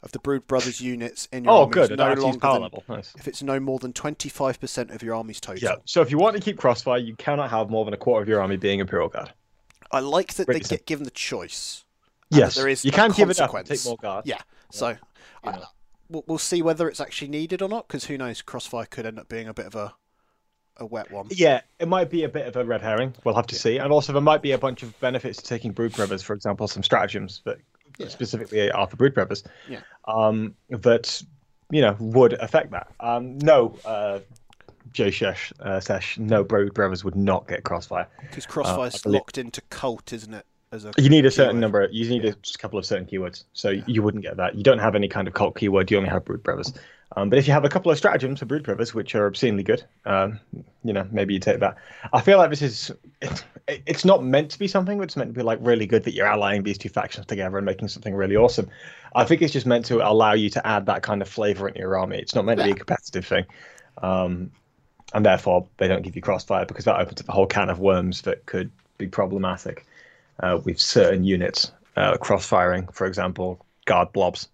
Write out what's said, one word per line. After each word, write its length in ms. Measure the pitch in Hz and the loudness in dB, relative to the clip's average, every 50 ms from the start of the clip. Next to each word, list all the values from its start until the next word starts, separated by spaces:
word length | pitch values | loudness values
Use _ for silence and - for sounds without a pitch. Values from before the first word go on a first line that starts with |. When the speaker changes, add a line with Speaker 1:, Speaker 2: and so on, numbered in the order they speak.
| - | -20
Speaker 1:
of 100 | - - | -14 -14
the 60 | - | -10
Brood 260 | _ 139 139 131 - | _ -4 -4 -4 -2
Brothers 340 | _ 135 127 120 127 120 - | _ 0 0 0 -2 -6 -6
units 460 | 127 127 123 120 117 120 - - - - - | -8 -8 -6 -6 -8 -10 -10 -12 -16 -12 -10
in 120 | 131 123 | -4 4
your 80 | - 226 | 6 8
Speaker 2:
Oh, 80 | 135 143 | 8 8
Speaker 1:
army 100 | 139 120 | 6 6
Speaker 2:
good. 100 | 180 151 | 4 4
Speaker 1:
is 60 | 110 | 2
Speaker 2:
I 40 | - | 4
Speaker 1:
no 20 | |
Speaker 2:
don't 120 | 135 139 135 | 0 2 2
have 60 | 139 | 2
to 60 | 135 | 2
use 40 | 135 | 0
Speaker 1:
longer 140 | 131 131 127 | 0 0 0
Speaker 2:
power 120 | 127 143 131 | 0 0 2
Speaker 1:
than, 80 | 113 92 | 0 -2
Speaker 2:
level. 220 | 92 - - - - | -4 -12 -16 -14 -12
Nice. 260 | 117 107 101 - - - | -12 -12 -12 -16 -20 -14
Speaker 1:
if 80 | - 147 | -14 -12
it's 140 | - - 143 | -12 -10 -6
no 160 | 139 135 135 | -4 -4 -4
more 180 | 135 135 131 127 | -4 -4 -6 -6
than 120 | 127 127 123 | -6 -10 -12
twenty-five 680 | - - 151 151 _ - 147 - - 143 135 127 - | -8 -8 -8 -8 _ -10 -12 -6 -4 -2 -2 -2 -4
percent 300 | - 127 - - 123 - - | -8 -10 -8 -8 -8 -8 -10
of 100 | 110 - | -12 -8
your 120 | 113 113 | -6 -6
army's 260 | 113 113 110 107 - | -6 -6 -8 -12 -14
total. 220 | - - 95 92 117 | -14 -12 -10 -4 -2
Speaker 2:
Yeah. 120 | 101 87 - _ | -2 -4 -4 _
So 160 | - - 175 | -2 2 2
if 100 | 160 135 | 2 4
you 80 | 143 147 | 4 4
want 180 | 180 220 208 | 4 4 2
to 60 | 208 - | 0 -4
keep 140 | 214 202 - | -6 -8 0
Crossfire, 400 | - 131 120 - - - 127 123 | 2 2 2 2 0 -2 -2 -2
you 180 | 123 113 110 | -2 -4 -12
cannot 340 | - - - 143 143 143 127 | -8 -4 -4 -2 -2 -2 -2
have 180 | 117 110 110 101 | -2 -2 -2 -2
more 140 | 110 110 110 | -2 -2 -2
than 80 | 104 104 | -2 -4
a 60 | 98 | -4
quarter 240 | - - 120 110 104 | 0 2 2 2 2
of 60 | 104 | 2
your 120 | 107 104 | 2 2
army 160 | 95 95 98 | 2 0 -2
being 220 | 92 98 101 98 98 | -2 0 0 0 0
Imperial 300 | 98 92 - 90 82 - | -2 -2 -2 -2 -2 -2
Guard. 240 | - 55 - - - _ _ _ _ _ _ _ _ _ _ - - | -4 -8 -12 -12 -16 _ _ _ _ _ _ _ _ _ _ -4 -4
Speaker 1:
I 80 | 135 | -4
like 340 | 131 139 147 170 180 - - | -2 0 0 0 0 -2 -4
that 100 | - 190 | -6 -2
Speaker 2:
Pretty 140 | - 123 160 | 0 0 -2
Speaker 1:
they 40 | - | 0
Speaker 2:
simple. 120 | - 156 151 | -4 -6 -6
Speaker 1:
get 80 | _ | _
given 180 | - 160 143 143 | -6 -6 -6 -6
the 60 | 127 | -10
choice. 760 | _ - - - 139 107 87 87 - - - - - - _ _ _ _ _ _ _ _ _ _ | _ -8 -8 -6 -6 -8 -10 -10 -12 -12 -12 -12 -14 -14 _ _ _ _ _ _ _ _ _ _
And 100 | 156 147 | 6 6
that 40 | 208 | 6
Speaker 2:
Yes. 80 | 160 - | 6 4
Speaker 1:
there 140 | 131 135 135 | 0 0 0
is 160 | 135 131 - | 0 0 -2
Speaker 2:
You 80 | - 143 | 0 4
Speaker 1:
that 40 | |
Speaker 2:
can 140 | - 214 233 | 4 4 4
give 180 | 180 190 202 180 | 6 4 4 4
it 100 | 180 - | 4 0
up 120 | 156 127 - | 0 0 -2
and 120 | 104 92 | -6 -8
Speaker 1:
consequence. 160 | - - - - | -6 -8 -6 -4
Speaker 2:
take 20 | 123 | -6
more 60 | 117 | -6
guard. 280 | - - 104 95 101 104 | -6 -6 -8 -8 -8 -6
Speaker 1:
Yeah. 120 | - 110 - - _ _ _ _ _ | -6 -8 -8 -8 _ _ _ _ _
So, 200 | - - 139 139 | -10 -6 -6 -6
Speaker 2:
You 60 | 113 110 - _ _ _ - - - - - | -6 -8 -14 _ _ _ -20 -20 -20 -12 -10
Speaker 1:
I, 140 | - - | -10 -10
Speaker 2:
know. 80 | - - - _ _ _ _ - _ _ _ | -10 -12 -18 _ _ _ _ -20 _ _ _
Speaker 1:
we'll, 160 | 160 160 - - | -12 -12 -6 -4
we'll 100 | 165 156 | -4 -4
see 240 | - - 185 175 160 | -2 -2 -2 0 2
whether 260 | 165 160 156 170 156 | 2 2 2 0 -4
it's 120 | 143 - | -2 -6
actually 260 | 151 - - - 147 139 | -12 -10 -10 -12 -10 -8
needed 320 | 143 151 160 165 180 175 | -6 -6 -6 -6 -6 -6
or 80 | 196 190 | -4 -6
not, 200 | 208 233 - _ | -6 -8 -10 _
'cause 160 | - 139 - | -10 -10 -10
who 120 | - 143 | -8 -10
knows, 240 | 135 131 123 113 - | -8 -8 -8 -10 -12
Crossfire 460 | - - - 127 - - - 117 113 | -14 -14 -12 -12 -12 -10 -10 -10 -10
could 180 | - - - 113 | -10 -12 -12 -10
end 140 | 113 110 110 | -10 -12 -12
up 100 | - _ | -16 _
being 200 | 117 113 113 110 | -12 -12 -12 -12
a 60 | 107 | -12
bit 120 | - 104 | -12 -14
of 80 | 92 107 | -12 -10
a, 200 | 113 104 101 - _ _ _ _ _ _ _ _ _ _ _ _ _ _ _ _ | -10 -10 -10 -12 _ _ _ _ _ _ _ _ _ _ _ _ _ _ _ _
a 100 | _ 120 | _ -16
wet 240 | 110 117 113 104 - | -12 -10 -10 -12 -10
one. 160 | - 101 98 104 | -12 -12 -10 -10
Speaker 2:
Yeah, 320 | 196 180 170 156 135 123 - _ _ _ | -2 2 4 4 4 2 -2 _ _ _
it 80 | 175 165 | -4 -2
might 200 | 180 185 175 143 | 0 0 -2 -2
be 140 | 170 170 156 | -2 -4 -4
a 60 | 143 | -4
bit 180 | - 156 139 | -6 -8 -8
of 80 | 120 110 | -6 -4
a 100 | 127 123 | -4 -4
red 180 | 117 117 107 104 | -2 -4 -4 -2
herring. 320 | 110 110 107 127 131 123 - _ | -2 -2 -2 -2 -4 -6 -6 _
We'll 100 | 120 104 | 0 0
have 140 | 113 117 - | 0 0 -2
to 80 | 120 | -4
Speaker 1:
Yeah. 40 | - | -2
Speaker 2:
see. 180 | - 117 117 131 | 0 0 0 0
And 140 | 135 143 147 | 2 4 4
also, 200 | 151 143 - 139 | 4 2 2 0
there 100 | 143 147 | 2 4
might 200 | 151 156 151 - | 4 4 4 2
be 100 | 143 135 | 0 -2
a 60 | 123 | 0
bunch 260 | 135 135 127 - - | 0 -4 -4 -6 -14
of 140 | 117 110 _ | -16 -10 _
benefits 380 | - 127 127 127 - 127 107 - | -2 -2 -2 -2 -4 -6 -10 -10
to 60 | - | -10
taking 280 | - 123 113 - 120 95 | -8 -8 -6 -6 -8 -4
Brood 200 | - 117 117 107 | -2 -4 -4 0
Brothers, 280 | - 107 95 101 95 95 | -2 -2 -2 -2 -6 -6
for 120 | - 107 | -8 -8
example, 340 | 101 - 104 101 - 110 101 | -6 -4 -4 -4 -2 -4 -6
some 160 | - 98 98 | -6 -4 0
stratagems 580 | - - 113 92 98 - 101 101 95 98 - _ | 2 2 2 2 0 -4 -8 -8 -10 -14 -12 _
that 140 | 110 107 - _ _ _ _ _ _ - - | -10 -10 -10 _ _ _ _ _ _ -16 -14
Speaker 1:
Yeah. 80 | - - | -14 -14
Speaker 2:
specifically 640 | - - 127 107 - 107 113 - - 107 101 104 | -10 -10 -8 -6 -6 -8 -8 -4 -2 0 0 0
are 160 | - - 98 | 0 0 -2
for 100 | 95 - | -4 0
Brood 160 | - 127 139 139 | 2 2 4 4
Brothers, 300 | - 117 98 101 98 - - - - - - | 2 -2 -2 -4 -10 -10 -14 -20 -20 -18 -16
Speaker 1:
Yeah. 120 | 135 107 - - - _ _ | -16 -16 -16 -20 -20 _ _
Speaker 2:
um, 480 | - 110 110 110 110 110 110 107 107 - _ _ _ | -4 0 2 2 2 2 2 -4 -6 -10 _ _ _
that, 520 | 127 113 - 123 117 117 117 - - - - - - _ _ _ _ _ _ _ | -12 0 4 4 4 4 2 -4 -10 -10 -12 -16 -20 _ _ _ _ _ _ _
you 100 | 156 156 135 | 2 4 4
know, 140 | 107 101 104 | 4 4 2
would 360 | 113 110 110 127 127 117 120 | -4 2 6 8 8 8 6
affect 360 | - 113 113 - 160 147 - | 2 -6 2 2 0 0 2
that. 220 | 98 87 - - - _ | -10 -12 -12 -12 -16 _
Um, 380 | 117 120 120 120 123 127 127 139 | -4 -2 -2 -2 -4 -8 -8 -2
no, 380 | 147 151 156 139 120 113 - - - | 6 6 8 8 8 4 0 -8 -10
uh, 360 | 110 113 104 104 104 98 101 95 _ - _ _ _ - _ - - - _ _ 113 - | -6 -6 -4 -2 -4 -4 -6 -10 _ -20 _ _ _ -20 _ -20 -20 -20 _ _ -16 -4
Jay 160 | - 113 101 | 0 0 0
Shesh, 420 | 95 - 113 98 90 - - - - _ | 0 0 -2 -2 -2 -4 -10 -14 -14 _
uh, 200 | - 101 98 95 | -8 -4 -4 -4
Sesh, 360 | 95 - 107 95 - - - - | -2 -2 -4 -4 -4 -6 -8 -6
no, 240 | 110 107 113 107 98 | -2 2 2 2 2
Brood 300 | 95 110 104 101 101 98 | 2 2 2 2 0 0
Brothers 300 | - 101 95 95 87 92 | 0 0 0 0 -2 -6
would 120 | 95 90 | -4 -2
not 300 | 101 98 98 92 90 - - | 0 0 2 0 0 -2 -6
get 160 | 87 87 - | -10 -8 -6
Crossfire. 420 | - 92 87 87 - 92 87 87 - _ - - - - | -6 -6 -6 -8 -6 -6 -6 -6 -6 _ -20 -20 -18 -16
Speaker 1:
'Cause 140 | - - | -16 -16
Crossfire's 480 | - - - 139 - 92 - 127 123 - | -10 -6 -4 -2 -2 -2 -2 -4 -6 -6
Speaker 2:
Uh, 40 | - | -6
I 40 | - | -2
believe 180 | 104 101 135 | 0 0 0
Speaker 1:
locked 180 | - - - 135 | 0 -2 -10 -10
into 220 | 127 117 - - - | -10 -10 -12 -16 -16
cult, 500 | _ - - - 135 117 107 - - - | _ -14 -6 -6 -6 -6 -6 -10 -14 -14
isn't 200 | 113 107 107 110 | -14 -14 -14 -16
it? 140 | 104 - _ _ _ _ _ - | -16 -18 _ _ _ _ _ -16
As 120 | 110 104 | -14 -14
a 80 | 107 104 - | -6 0 4
Speaker 2:
You 100 | 131 135 | 8 8
need 160 | 151 156 135 | 10 10 10
a 40 | 135 - | 8 8
certain 240 | - 139 120 110 | 8 4 6 6
Speaker 1:
keyword. 40 | 117 | 2
Speaker 2:
number. 280 | 113 110 101 104 98 95 | 2 2 4 2 2 2
You 180 | 95 110 113 117 | 0 -4 -2 -2
need 140 | 123 120 107 | -2 0 0
Speaker 1:
Yeah. 60 | 110 | -2
Speaker 2:
a, 40 | 101 | -4
just 180 | - _ - - | -4 _ -14 -14
a 40 | - | -10
couple 200 | - 107 104 104 | -12 -8 -8 -6
of 80 | 92 | -4
certain 180 | - 110 95 92 | -4 -4 -4 -4
keywords, 380 | 90 - 95 92 90 90 - - _ _ | -6 -8 -6 -6 -8 -10 -14 -20 _ _
so 180 | - - 104 | -6 -2 -2
Speaker 1:
Yeah. 120 | 98 101 95 - | -2 -2 -2 -2
Speaker 2:
you 140 | 120 110 104 | 0 2 2
wouldn't 180 | 107 104 107 95 | 2 0 0 -8
get 140 | 82 - | -8 -6
that. 180 | 95 90 92 - | -4 -4 -4 -2
You 80 | - 101 | -2 4
don't 160 | 107 107 110 | 4 4 4
have 160 | 104 110 101 | 4 2 2
any 140 | 107 101 95 | 2 0 0
kind 180 | - 98 95 95 | -2 -4 -6 -4
of 60 | 95 | -2
cult 220 | - 104 92 - | 0 0 0 0
keyword. 340 | - - 101 95 98 95 92 | -2 -2 2 2 2 2 4
You 60 | 107 | 2
only 120 | 101 98 98 | 2 2 2
have 140 | 98 92 - | -2 -4 -4
Brood 180 | - - - - | -4 -10 -6 -4
Brothers. 280 | - - 139 139 135 135 - - - - _ _ _ - | -4 -4 -4 -6 -10 -12 -14 -20 -20 -20 _ _ _ -6
Um, 120 | - 101 101 | -4 0 2
but 120 | 98 139 | 4 4
if 80 | 139 143 | 4 6
you 40 | 139 | 4
have 120 | 143 139 | 4 4
a 40 | 147 | 2
couple 220 | - 185 185 175 | 0 0 2 2
of 80 | 156 143 | 0 4
stratagems 400 | - 202 - 156 123 131 139 143 | 4 2 2 2 -2 -2 -6 -6
for 80 | 135 | -6
Brood 160 | 110 139 151 147 | -6 -6 -6 -4
Brothers, 320 | 113 101 104 117 113 - | -4 -4 -4 -4 -4 -4
which 220 | 113 101 - - | -6 -6 -2 0
are 100 | 110 104 | 2 2
obscenely 380 | 101 98 - - 123 107 98 98 | 2 2 2 0 0 0 0 2
good, 180 | 95 107 - - _ _ _ _ | 0 0 0 0 _ _ _ _
um, 320 | 104 98 98 95 101 110 107 _ _ - - - _ _ _ _ | 0 2 2 2 0 -2 -10 _ _ -18 -18 -18 _ _ _ _
you 80 | 120 104 | -4 -2
know, 160 | 98 98 95 | -2 -4 -4
maybe 240 | 110 104 98 98 101 | -2 -2 -2 0 -2
you 60 | 95 | -2
take 180 | 95 - 98 - | 2 0 2 2
that. 180 | 98 98 - - - - - - - - - | 2 0 -2 -4 -20 -20 -20 -18 -12 0 0
I 80 | 123 | 2
feel 180 | 113 - 202 196 | 6 8 8 8
like 120 | 175 160 | 8 6
this 120 | 147 139 147 | 4 0 -2
is, 300 | 135 107 - - - - - _ - _ _ | -4 -4 -4 -10 -12 -12 -14 _ -20 _ _
it, 240 | - 135 143 - - - _ - _ | -10 -8 -8 -8 -12 -16 _ -16 _
it, 160 | - 147 135 - | -10 -10 -8 -4
it's 200 | - 165 - - | -4 -4 2 6
not 180 | 180 196 170 131 | 6 6 6 4
meant 240 | 127 131 143 156 147 - | 4 2 2 2 0 -6
to 80 | - | -6
be 80 | 202 190 | -6 -2
something. 340 | - 196 185 185 208 202 190 | 0 0 0 0 -2 -4 -6
It's 140 | 170 - | -6 -6
meant 140 | 143 127 117 | -6 -6 -6
to 40 | 117 | -4
be, 80 | 123 120 | -4 -2
like, 160 | 113 113 98 | -2 -2 0
really 260 | 104 120 120 117 107 | 2 2 4 4 2
good 180 | 95 117 110 92 | 2 2 2 2
that 100 | - 95 | 0 -2
you're 140 | 98 98 104 | 0 2 2
allying 340 | 107 107 101 98 101 104 98 | 2 2 2 0 0 0 -2
these 160 | 104 98 98 | -2 -6 -6
two 100 | - 104 | -8 -8
factions 380 | - 107 101 - - - 101 | -6 -6 -6 -6 -8 -12 -10
together 320 | - 113 98 95 92 95 98 | -8 -6 -4 -4 -4 -4 -2
and 80 | 101 | -2
making 220 | 98 95 - - - | -2 -4 -4 -6 -10
something 260 | - - - 110 95 | -10 -10 -8 -8 -4
really 220 | 98 98 95 98 | -2 -2 2 4
awesome. 320 | 107 113 123 120 - 101 90 - - - - - - - - - | 6 6 6 4 2 -4 -6 -8 -20 -20 -20 -20 -20 -20 -4 0
I 80 | 120 120 | 0 4
think 180 | 113 160 160 170 | 4 4 2 2
it's 100 | 151 - | 0 0
just 140 | 139 113 | -2 2
meant 200 | 127 120 120 117 | 2 2 2 2
to 220 | - 123 117 110 104 | 0 0 2 4 4
allow 260 | 107 107 110 107 104 | 4 6 6 6 4
you 160 | 110 107 104 | 4 2 0
to 140 | - 131 - | -2 -2 -2
add 220 | 110 110 104 98 | 0 0 0 0
that 160 | 98 101 - - | 0 -2 -2 -2
kind 180 | - 107 101 | -4 -4 -4
of 80 | 98 95 | -4 -8
flavor 380 | - - 110 101 101 92 98 | -6 -2 0 0 0 0 -4
into 140 | 98 - - | -6 -6 -6
your 180 | 95 92 95 95 | -4 -2 0 0
army. 200 | 92 95 95 95 | -2 -2 -4 -8
It's 160 | - - - | -8 -4 -2
not 80 | 120 98 | -2 2
meant 140 | 104 101 - | 2 2 2
to 60 | - | 2
be 60 | 101 | 0
a 40 | 101 | 0
Speaker 1:
Yeah. 40 | - | -2
Speaker 2:
competitive 480 | - - - - _ - - 95 87 | -2 -4 -4 -4 _ -8 -8 -8 -6
thing, 180 | - - 95 95 - - - - - - - - _ _ - - | 0 0 0 0 -2 -10 -20 -20 -20 -20 -20 -20 _ _ -6 -2
um, 500 | 92 95 92 92 90 90 87 92 92 _ _ _ _ _ _ _ _ _ _ _ - - | -2 0 0 0 0 -2 -4 -6 -10 _ _ _ _ _ _ _ _ _ _ _ -6 -2
and 140 | 107 107 | 4 6
therefore 400 | 104 95 90 - - 110 - 95 - _ - | 6 6 4 4 4 2 2 2 0 _ -2
they 100 | - 92 | 0 2
don't 140 | 95 - - | 2 0 -2
give 120 | 95 87 | -6 -10
you 80 | - 90 | -6 -2
Crossfire, 420 | - 98 90 - - 98 95 92 | -2 -2 -2 -2 -2 -2 -2 -2
because 200 | - - - - | -2 -6 -2 0
that 160 | 113 107 87 | 2 2 2
opens 200 | 92 - - - | 0 -2 -4 -14
up 80 | - - | -10 -4
a 40 | 98 | 2
whole 140 | 98 98 95 | 2 2 4
can 220 | - 104 98 92 | 4 0 0 0
of 100 | 90 85 | -2 2
worms 420 | 92 98 95 90 90 92 92 - - | 4 4 4 4 2 0 -4 -4 -4
that 240 | - - - _ | -4 -4 -4 _
could 240 | - - 95 92 90 _ _ _ _ _ _ | -6 -6 -6 -6 -6 _ _ _ _ _ _
be 100 | 101 95 | -10 -8
problematic, 760 | - - 101 92 95 98 95 92 92 92 - - - - - _ _ - - _ _ _ _ _ _ - - | -2 -2 -2 -2 -2 -2 -2 -2 -4 -6 -8 -12 -14 -14 -16 _ _ -20 -20 _ _ _ _ _ _ -4 0
uh, 140 | 92 90 87 - | 0 0 0 0
with 140 | - 87 - | -4 -2 0
certain 440 | - - - 123 101 85 95 92 92 | -2 2 4 6 6 6 4 4 2
units, 480 | 98 95 90 90 92 - - - - - _ _ _ _ | 2 2 2 0 -2 0 -2 -2 -2 -4 _ _ _ _
uh, 180 | - - - 85 | 0 2 2 2
crossfiring, 760 | - - - 104 95 - - - 95 90 90 90 90 92 90 - | 0 0 0 0 0 0 2 2 2 4 2 2 -2 -4 -8 -6
for 120 | - 95 | -4 -4
example, 520 | 95 92 101 92 92 90 - 92 92 90 90 _ _ _ _ _ | -4 -2 -2 -4 -4 -4 -4 -6 -6 -6 -8 _ _ _ _ _
guard 280 | - 95 87 90 - _ | 2 2 2 2 2 _
blobs 360 | 98 95 90 87 - - - | 0 0 0 0 -4 -14 -16